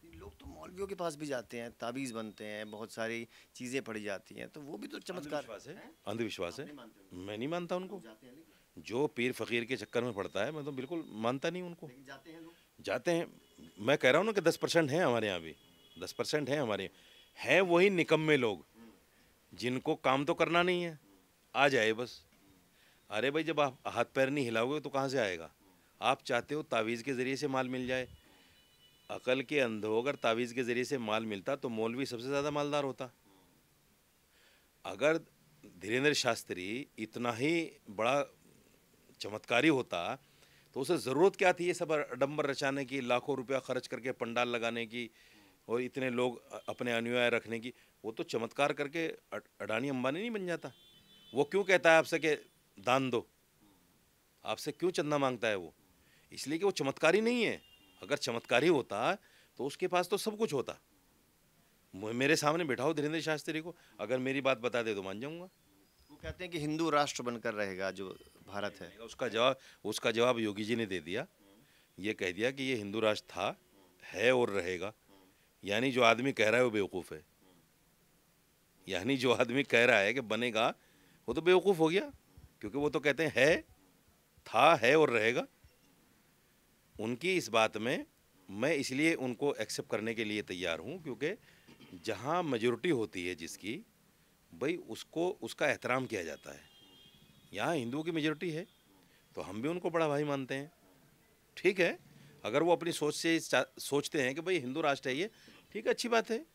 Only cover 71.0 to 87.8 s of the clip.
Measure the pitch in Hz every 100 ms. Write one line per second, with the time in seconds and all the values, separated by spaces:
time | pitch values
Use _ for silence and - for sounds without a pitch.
71 | 78 98 170 _ - - _ _ _ -
72 | 98 104 95 90 117 139 131 123 101 107
73 | 107 104 - - 101 190 _ _ _ _
74 | - - 117 127 117 98 87 90 95 -
75 | _ 101 - _ _ _ 95 104 131 123
76 | 117 113 135 120 107 117 127 107 92 92
77 | 82 78 - _ _ _ _ _ _ _
78 | _ _ _ _ _ _ _ _ - 92
79 | 101 139 123 117 123 127 139 120 120 113
80 | 98 127 117 107 123 110 123 - _ _
81 | _ _ - 127 160 185 180 175 160 180
82 | 294 - _ - - _ 104 120 147 143
83 | 143 131 160 117 139 190 - - _ _
84 | _ _ _ _ - 110 143 165 117 151
85 | 147 120 110 127 269 _ - _ _ _
86 | _ _ _ _ _ _ _ _ _ -
87 | 110 123 175 185 123 113 110 107